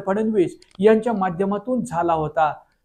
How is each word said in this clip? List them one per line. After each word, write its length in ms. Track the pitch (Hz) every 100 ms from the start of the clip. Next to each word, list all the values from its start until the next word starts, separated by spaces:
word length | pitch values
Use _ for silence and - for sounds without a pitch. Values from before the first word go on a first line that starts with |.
| 190
फडणवीस 540 | 196 220 214 170 - _ -
यांच्या 340 | 202 220 233
माध्यमातून 720 | 208 190 170 196 208 208 254 240
झाला 280 | 165 170
होता. 400 | 160 151 165 156 143 _ _